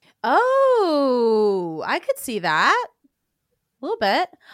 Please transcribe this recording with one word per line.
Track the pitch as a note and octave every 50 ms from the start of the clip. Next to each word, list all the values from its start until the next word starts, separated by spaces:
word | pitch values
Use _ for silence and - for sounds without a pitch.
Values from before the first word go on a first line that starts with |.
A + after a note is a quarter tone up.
| _ _ _ _ -
Oh, | A3+ C#4 F#4 A#4+ B4+ C5 C5+ C5+ C5 B4+ A#4 G4+ E4+ D4+ C#4+ C#4 C4+ B3+ B3 A#3 A3+ A3 G#3+ G#3+ G#3 G3 F#3+ F3 E3+ D#3+ D#3 -
I | - B3 F4
could | - - C5 -
see | - - A3+ G3+
that. | E3+ E3+ D#3 D#3+ F#3+ C4 G4 A#4+ A#4+ - _ _ _ _ _ _ _ _ _ _ _ _ _ _ _ _ _ _
A | B3
little | D#4 A4+ A4+
bit. | A3 G3 G#3+ D4+ F4+ - - - _ -